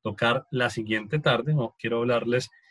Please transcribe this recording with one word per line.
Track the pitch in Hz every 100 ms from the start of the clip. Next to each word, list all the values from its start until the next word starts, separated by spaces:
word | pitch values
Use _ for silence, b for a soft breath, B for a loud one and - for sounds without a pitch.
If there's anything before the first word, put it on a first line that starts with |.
tocar | 107 101 117 123 -
la | 127 120
siguiente | 120 107 110 107 156
tarde, | 147 117 131
o | 151 113 -
quiero | 113 117
hablarles | 120 120 113 123 - b b